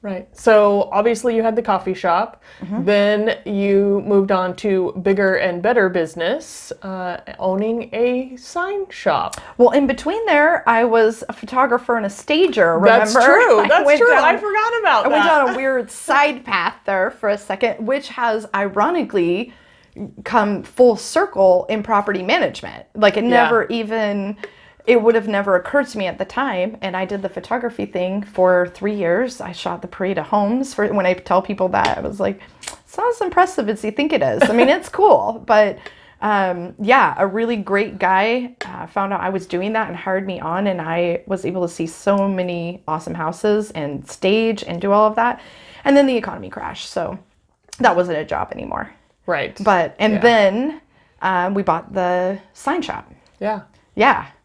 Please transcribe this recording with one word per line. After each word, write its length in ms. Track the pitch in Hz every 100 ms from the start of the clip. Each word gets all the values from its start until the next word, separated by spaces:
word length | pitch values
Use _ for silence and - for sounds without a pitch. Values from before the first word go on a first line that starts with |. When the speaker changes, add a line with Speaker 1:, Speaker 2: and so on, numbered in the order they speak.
Speaker 1:
Right. 240 | 208 190 185 -
So 500 | - 214 208 202 196
obviously 420 | 196 220 226 247 226
you 60 |
had 120 | 226 220
the 60 |
coffee 300 | 233 190 190 185
shop. 460 | 180 170 226 - _ -
Speaker 2:
Mm-hmm. 240 | - 208 175
Speaker 1:
Then 540 | 202 202 208 214 - -
you 560 | 202 202 196 202 202 196
moved 260 | 202 196
on 240 | 196 185 180
to 360 | 214 190 180 -
bigger 340 | 185 196 196 185
and 240 | 185 175
better 280 | 190 247 190
business, 840 | 180 160 165 170 277 - - - -
uh, 360 | 196 190 180 175 - -
owning 500 | 190 190 214 233 233
a 420 | 226 247 247 262 254
sign 520 | - 349 359 403 381
shop. 440 | - - 147 - - - -
Speaker 2:
Well, 140 | 240
in 160 | 247 277
between 360 | 262 - 415 453
there, 420 | 294 302 339 -
I 160 | 226 240
was 380 | 226 220 226 -
a 60 |
photographer 640 | - 208 254 262 247 247 233
and 80 | 202
a 40 |
stager, 680 | 202 - 302 359 220 170 165
Speaker 1:
That's 300 | 202 226 214 247
Speaker 2:
remember? 200 | 247 -
Speaker 1:
true. 240 | 480 226
Speaker 2:
<laughs> 40 |
I 40 | 208
Speaker 1:
That's 180 | 330 285
Speaker 2:
went 120 | 294
Speaker 1:
true. 100 | 466
Speaker 2:
down, 140 | 277
Speaker 1:
I 140 | 294 349
forgot 420 | 415 403 453 466
about 260 | 415 - -
Speaker 2:
I 20 |
went 140 | 302
Speaker 1:
that. 220 | 339 311 262
Speaker 2:
down 80 |
a 40 | 240
weird 340 | 269 262 214
side 540 | - - 277 294 269 -
path 300 | 190 175 - -
there 240 | 196 190
for 180 | - 214
a 80 | 208
second, 480 | 202 196 233 - 220
which 220 | 269 277
has 380 | - 240 220 214 196
ironically 1000 | 202 196 233 349 277 202 170 175 240 - _ _ _ - 202 -
come 400 | - 233 208 202
full 320 | - - 247 214
circle 680 | - - 392 - 190 180 -
in 160 | 220
property 380 | 208 214 208 196
management. 640 | 185 320 196 - 92 - - -
Like, 220 | 208 208
it 60 | 233
Speaker 1:
Yeah. 40 |
Speaker 2:
never 340 | 240 240 233 190
even 720 | 233 214 226 214 202 196 208 - - - _ -
it 120 | 247
would 100 | 220
have 140 | 226 208
never 280 | 202 202 180
occurred 320 | 180 285 277
to 100 | 220
me 80 | 185
at 100 | -
the 80 | 190
time. 500 | - 269 196 185 220
And 160 | 190 185
I 80 | 185
did 160 | 202
the 80 | 190
photography 560 | - - 240 240 233 202
thing 380 | 190 180 196
for 440 | 202 - 185 180 180
three 260 | - 196 208
years. 440 | 170 175 247 240
I 120 | 185
shot 300 | 175 - 170
the 40 | 185
parade 300 | - 190 190
of 80 | -
homes. 480 | 208 202 247 269
For, 180 | - 208
when 140 | 208 180
I 80 |
tell 280 | 196 - 180
people 260 | - 196 185
that, 280 | 185 - -
I 20 |
was 180 | - 202
like, 220 | 196 202 - _
"It's 340 | - - _ -
not 100 | 453
as 80 | 466
impressive 480 | 381 359 370 - 214
as 140 | 214 214
you 60 |
think 200 | 214 294
it 100 | 294
is. 260 | 139 110 -
I 40 |
mean, 140 | 226 262
it's 220 | 349 -
cool." 540 | - 403 - 208 226 190
But, 320 | 214 208 - - - - _
um, 520 | 208 208 190 175 175 -
yeah, 320 | 202 262 190 -
a 80 | 196
really 280 | 196 233 233
great 440 | 196 196 208 196
guy, 560 | 185 190 214 247 247 247 -
uh, 220 | 180 170
found 260 | - 196
out 80 | 196
I 80 | 180
was 160 | 190 185
doing 280 | 175 190
that 140 | 220 214
and 60 | 175
hired 300 | - 190 196
me 140 | 180
on. 260 | 156 175 202
And 160 | 185
I 400 | 160 165 175 170 -
was 180 | 190 -
able 160 | 185
to 100 | 175
see 120 | 170 165
so 420 | - - 202 196
many 540 | 190 180 175 170 175 -
awesome 260 | 156 160
houses 560 | 165 160 165 214 208 214
and 380 | - 147 143 143
stage 540 | - 190 214 226 208
and 180 | - 170
do 100 | 196
all 140 | 202 214
of 80 | 214
that. 220 | 233 247 - - - - -
And 100 | 277
then 120 | 277
the 100 | 247
economy 320 | 220 - 92
crashed. 400 | - - 202 -
So 300 | - 170 190 _ _ _ _ _ -
that 160 | 233 175
wasn't 220 | 180 156
a 80 | 151
job 240 | - 87
anymore. 380 | - - - - _ _ _ -
Speaker 1:
Right. 280 | 143 - -
Speaker 2:
But, 320 | 202 180 156 -
and 140 | 214
Speaker 1:
Yeah. 60 | 208
Speaker 2:
then, 640 | 233 233 202 202 277 311 _ _ _ _
um, 320 | 190 185 180
we 80 | 202
bought 320 | 196 165 -
the 460 | 190 180 180 185 196 -
sign 280 | _ - 359
shop. 240 | - - - - _ _
Speaker 1:
Yeah. 220 | 202 214 - _ _
Speaker 2:
Yeah. 320 | - 233 240 - _